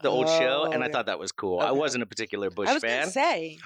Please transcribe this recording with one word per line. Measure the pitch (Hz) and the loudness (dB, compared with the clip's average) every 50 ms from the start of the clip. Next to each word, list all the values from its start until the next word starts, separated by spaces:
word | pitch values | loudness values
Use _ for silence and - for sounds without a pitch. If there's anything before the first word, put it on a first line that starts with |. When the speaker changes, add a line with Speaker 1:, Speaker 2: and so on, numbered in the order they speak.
Speaker 1:
the | - 139 | 0 2
old | - 127 127 - | 2 4 4 4
show, | 160 - 127 127 131 143 156 - | 4 4 4 4 2 2 0 0
and | - | 0
I | - | -2
Speaker 2:
Oh, | 127 | -2
okay. | 120 113 | 0 -2
Speaker 1:
thought | 131 110 101 | -2 -2 -2
that | 98 78 | -4 -4
was | 87 95 - | -6 -8 -8
cool. | - - 95 92 87 | -4 -2 -2 0 2
Speaker 2:
Okay. | 90 107 | 2 2
Speaker 1:
I | |
wasn't | 131 139 156 143 123 123 | 2 2 0 0 0 -2
a | 117 | -4
particular | - - - 113 - - 104 101 95 | -6 -6 -8 -6 -4 -4 -2 -2 -2
Bush | - - 101 202 | -2 0 0 2
Speaker 2:
I | 269 | 2
was | 311 | 2
gonna | - 113 117 | 2 0 0
Speaker 1:
fan. | 127 147 180 | 0 0 -2
Speaker 2:
say. | 185 262 277 339 294 175 160 165 156 160 - | 0 0 2 2 0 0 -4 -8 -10 -14 -6